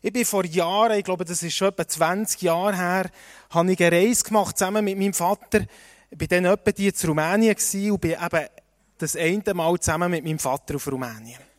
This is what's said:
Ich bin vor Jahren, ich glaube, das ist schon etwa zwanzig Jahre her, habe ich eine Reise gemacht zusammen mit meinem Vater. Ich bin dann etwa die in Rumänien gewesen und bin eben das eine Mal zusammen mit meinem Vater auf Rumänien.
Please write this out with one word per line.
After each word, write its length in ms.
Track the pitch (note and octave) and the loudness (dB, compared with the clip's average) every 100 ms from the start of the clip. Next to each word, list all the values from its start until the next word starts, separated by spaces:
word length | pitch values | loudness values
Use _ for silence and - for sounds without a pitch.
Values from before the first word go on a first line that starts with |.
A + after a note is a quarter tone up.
Ich 100 | G#3+ | -4
bin 140 | A#3+ A#3 | -2 0
vor 200 | G3+ F3+ | 0 0
Jahren, 520 | E3 E3+ G3 A3+ G#3+ | 0 0 2 4 2
ich 60 | |
glaube, 220 | G3 F#3 E3+ | 0 -6 -4
das 180 | F3 | -6
ist 120 | E3+ - | -6 -2
schon 140 | F#3+ | -2
etwa 180 | - E3+ | -2 -6
zwanzig 540 | D3+ D#3+ F#3+ G#3+ - | 0 0 0 -4 -2
Jahre 340 | F3+ E3 G3 F#3 | 0 0 0 0
her, 360 | F3+ F#3 F3+ - - - - | 0 0 -2 -8 -20 -20 -4
habe 200 | E3+ F3 | 0 2
ich 80 | F#3 | 4
eine 120 | F3 E3+ | 4 6
Reise 280 | G#3 A#3+ | 4 2
gemacht 340 | - G#3+ F#3+ - | 2 0 0 -2
zusammen 260 | F#3+ G#3 | 0 0
mit 140 | G#3 G3 | -2 0
meinem 160 | G3 | -2
Vater. 520 | F#3+ F3 G#3 - G#3+ G#2+ - - - _ | 0 -2 -2 0 -2 -2 -12 -20 -20 _
Ich 80 | D3+ | -10
bin 100 | D#3 | 0
dann 180 | F3 F3+ | 2 4
etwa 260 | G#3 - | 2 0
die 160 | - G3 | 0 -2
in 200 | - D#3+ | 0 0
Rumänien 460 | D#3 D#3+ G3+ A3+ | 0 2 4 4
gewesen 380 | G3+ - G3 G3+ | 2 -2 -2 -2
und 100 | G3+ | 0
bin 100 | E3+ | -2
eben 360 | D#3+ E3+ E3 D3 - _ _ _ _ | -4 -2 -2 -4 -16 _ _ _ _
das 180 | D#3 - | -8 -2
eine 380 | E3 G3 G3+ | 0 0 -2
Mal 260 | F3+ D#3+ F3 | 0 0 0
zusammen 320 | - D#3+ F3 | 0 0 0
mit 120 | F3 | -2
meinem 160 | D3+ D#3 | -2 -4
Vater 360 | C3+ C3+ - C#3+ | -4 -4 -6 -8
auf 160 | C#3+ | -6
Rumänien. 480 | C3+ B2 A2+ A2+ A#2+ - | -6 -8 -12 -18 -20 -20